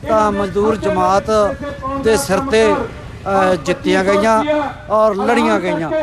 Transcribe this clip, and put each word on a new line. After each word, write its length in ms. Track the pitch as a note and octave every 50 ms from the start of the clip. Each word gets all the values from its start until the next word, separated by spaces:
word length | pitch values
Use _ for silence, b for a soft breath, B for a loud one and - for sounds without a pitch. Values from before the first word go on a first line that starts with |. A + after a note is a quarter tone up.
| - D4
ਤਾਂ 240 | A3+ G#3+ G#3+ G#3+ G3+
ਮਜ਼ਦੂਰ 440 | G3 G3+ F#3+ E3+ G3+ G3+ A3 A3
ਜਮਾਤ 480 | G3+ - G3+ - - F3+ F3+ F#3+ G3 G3 - A3 G#3+ G#3 G3 - - C4 C#4+ C#4+ - C4+ C4+ C#4 C#4 C4+
ਦੇ 120 | A3 A3+
ਸਿਰ 220 | G#3 - - F#3+ -
'ਤੇ, 340 | - - - A3 A3+ G#3+ G3
ਅਹ, 800 | F#3 - - - - - - - - - F#3+ G3 F#3+ F#3+ F#3 F#3 E3+ C#3+
ਜਿੱਤੀਆਂ 400 | F3 F3+ F3+ - - F#3 F#3+ F#3+
ਗਈਆਂ 400 | F#3+ G3+ G3 G3+ A3 A3 A3 G#3+ G3 G3+ D4+ - - - - - -
ਔਰ 260 | G3 G#3+ G#3+ A3 G3+
ਲੜੀਆਂ 440 | F#3+ G#3 A3 A#3+ A#3 A#3 A3+ A3 G3+
ਗਈਆਂ। 300 | F3 - - D#3+ - - D#4+ D#4